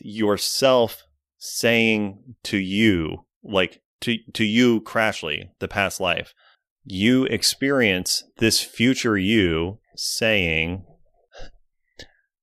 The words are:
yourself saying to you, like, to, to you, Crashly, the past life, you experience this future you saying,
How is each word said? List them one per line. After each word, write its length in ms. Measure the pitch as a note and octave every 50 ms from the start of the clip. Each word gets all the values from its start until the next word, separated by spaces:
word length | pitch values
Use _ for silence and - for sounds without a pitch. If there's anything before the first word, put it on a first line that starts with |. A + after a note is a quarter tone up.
| -
yourself 960 | - G2+ A2 G#2+ G#2 G2+ F#2+ - - - - C#3 C3+ C3 B2 A#2 A2 - - - _ _ _ _ _ _ _
saying 1000 | - - - - - A#2 A#2 A2+ A2+ A2+ A2 G#2+ G#2 G2 G2 - - C3 A#2 _ -
to 140 | - - G2+
you, 680 | F#2+ F#2 G2 G#2 A2+ A2 F#2+ E2+ D#2+ D#2 E2+ - - _ _ _
like, 400 | - - G2+ F#2+ F#2 F2 - - _ _ _ -
to, 160 | - B2 A#2 A2 - A2+ -
to 100 | - A2+
you, 380 | G#2 G#2+ A#2 B2 A#2+ A#2 G#2+
Crashly, 600 | - - - A2+ A2 G#2+ G2 - - D#2+ D2 F2 F#2+ - _ -
the 80 | G2 F#2
past 300 | - G#2 G2 F#2 - -
life, 320 | F#2+ F2 E2+ - - - - _ _ _ _ _ _ _ _ _ -
you 400 | - G2 F#2 G2+ A#2 B2+ C3 C3
experience 960 | - A#2 G2 - - - - C3+ C#3 C#3+ C3+ A#2+ G#2 F#2 F2+ F2+ - - - - _ _ -
this 240 | A#2 A2 - -
future 560 | - - - - A2+ B2+ C3 - - A#2+ G#2+ G2
you 600 | F#2+ F#2+ A2+ A2+ F#2+ E2+ E2 D#2+ E2+ F2+ G2+ - _ _ _
saying, 880 | - - - - - A#2+ A2 A2 G2+ F2+ E2 D#2+ D#2+ D#2+ E2+ F2+ F#2+ - - - _ _ _ _ _ _ _ _ - - - - _ _ _ _ _ _ _ _ - - - _ _ _ _ _ _